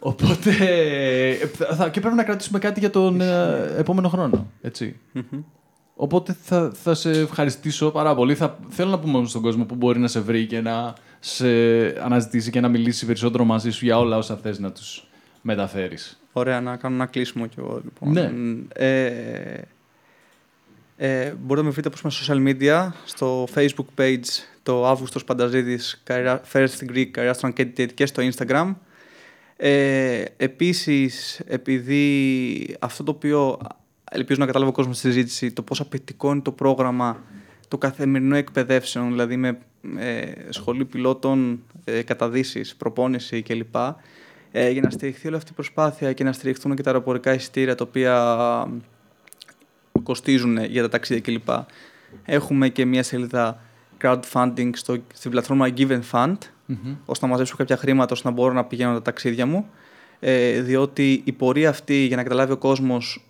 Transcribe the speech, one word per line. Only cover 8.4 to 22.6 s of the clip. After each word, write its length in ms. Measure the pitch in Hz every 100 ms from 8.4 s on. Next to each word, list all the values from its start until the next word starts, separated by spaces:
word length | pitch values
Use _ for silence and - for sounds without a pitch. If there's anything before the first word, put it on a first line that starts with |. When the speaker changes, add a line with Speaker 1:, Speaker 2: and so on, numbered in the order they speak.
| 160 - -
Speaker 1:
θέλω 220 | - 180
να 80 | 190
πούμε 180 | 156 131
όμως 140 | 120
στον 120 | 117
κόσμο 220 | 113 113
που 100 | 110
μπορεί 240 | 123 123 120
να 80 | 123
σε 120 | 117
βρει 260 | 101 117 113
και 140 | 113
να 340 | 113 113 120 110 - -
σε 260 | - - 127 117 117 117 110 62
αναζητήσει 460 | 123 123 113 120 113
και 100 | 123
να 80 | 123
μιλήσει 380 | 120 117 117 117
περισσότερο 380 | 113 117 120
μαζί 260 | 117 110 117
σου 140 | 110
για 140 | 120 117
όλα 180 | 120 110
όσα 200 | 110 104
θες 220 | 110 98
να 140 | 98
τους 340 | - - - _ _ _ _
μεταφέρεις. 800 | 113 104 98 98 92 80 - - _
Speaker 2:
Ωραία, 280 | - 123 127
να 160 | 123 123
κάνω 180 | 131
ένα 120 | 127 127
κλείσιμο 400 | - 123 - 113
κι 100 | -
εγώ, 220 | 127 120
λοιπόν. 280 | 120 - 143
Speaker 1:
Ναι. 180 | 160 - 120 120 117 -
Speaker 2:
Ε, 880 | - 131 131 127 120 113 113 - - - _ _ _ _ _ _ _ _ _ _ _ _ _
ε, 280 | 135 131 127 131
μπορείτε 200 | 127 143
να 20 |
με 80 | 156
βρείτε, 180 | 139 156
όπως 100 | -
είπαμε, 140 | 156
στα 200 | 139 -
social 140 | 139 135
media, 440 | 131